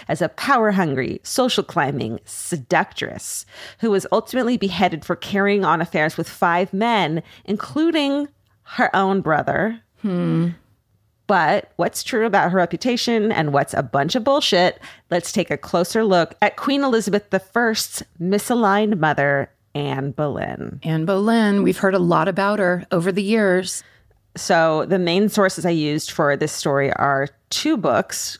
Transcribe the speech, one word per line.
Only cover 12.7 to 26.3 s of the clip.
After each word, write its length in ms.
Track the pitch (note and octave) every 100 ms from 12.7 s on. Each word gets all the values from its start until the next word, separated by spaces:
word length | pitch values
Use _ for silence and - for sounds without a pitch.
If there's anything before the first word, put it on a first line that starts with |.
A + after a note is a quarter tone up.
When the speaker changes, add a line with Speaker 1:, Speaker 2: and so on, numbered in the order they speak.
| F3+ C4 A#3+ A#3+ A3+ G#3+
Speaker 1:
and 200 | - D3+
what's 180 | C#3 -
a 100 | -
bunch 320 | C#3+ C#3 D3
of 100 | B3+
bullshit? 540 | A3+ C#4+ - F3+ F3+ - - - -
Let's 220 | F3 -
take 180 | F#3+ E3+
a 60 | D3
closer 480 | - F3 F3 A3
look 300 | A3 F3+ D#3+ -
at 140 | G#3+ -
Queen 280 | - C#4
Elizabeth 460 | C4+ A3+ G3 G3+ -
the 100 | F#3+
First's 640 | - A#3+ A#3 A3 - - - -
misaligned 800 | F3 G3+ - B3 G#3 G3+ G#3+ G3
mother, 520 | D#3 C#3+ C#3+ C#3 - _ _
Anne 360 | C#3+ C#3+ C3+ C#3
Boleyn. 720 | - D3 A2 - - - C#3
Speaker 2:
Anne 240 | D#3+ D#3+ E3
Boleyn, 560 | F#3+ G#3+ A3+ G#3 G3+
we've 160 | F#3 F3+
heard 160 | G3
a 40 | F#3+
lot 300 | F3 D#3+ F3
about 300 | F#3 G3 G#3
her 260 | F3+ F3+ -
over 180 | F3 F3+
the 120 | F#3+
years. 600 | G3+ A3+ G3+ F3+ F#3 - - _ _ _ _ -
Speaker 1:
So 480 | - E3+ D#3+ D#3 C#3+
the 120 | F#3
main 300 | F3 F3+ G#3
sources 340 | G#3+ F#3+ E3+
I 60 | F3
used 400 | E3 D3+ D3+ -
for 260 | - D3